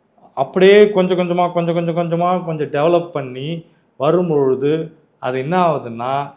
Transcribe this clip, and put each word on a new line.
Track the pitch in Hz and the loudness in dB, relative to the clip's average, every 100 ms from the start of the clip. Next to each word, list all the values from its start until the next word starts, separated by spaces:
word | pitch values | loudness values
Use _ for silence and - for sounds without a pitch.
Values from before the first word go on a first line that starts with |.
| _ _ - | _ _ -16
அப்படியே | - 139 - 190 202 208 | -8 -6 2 6 8 6
கொஞ்சம் | 208 185 180 | 4 0 0
கொஞ்சமா, | 180 175 175 | 0 0 0
கொஞ்சம், | 165 170 170 | 0 -2 -2
கொஞ்சம், | 170 165 | -2 -2
கொஞ்சமா | 170 170 175 180 170 | -2 -2 0 0 -4
கொஞ்சம் | 156 147 | -6 -4
டெவலப் | 147 151 175 170 | 0 2 2 0
பண்ணி | 151 131 127 143 165 - _ _ _ | -6 -8 -10 -10 -10 -12 _ _ _
வரும்பொழுது | 139 175 175 151 135 131 139 156 160 - _ _ | 0 0 0 0 0 0 -2 -2 -4 -14 _ _
அது | 127 131 | -6 -6
என்ன | 135 180 175 | -2 0 0
ஆகுதுன்னா, | 143 120 113 123 139 143 | 0 -6 -8 -6 -4 -6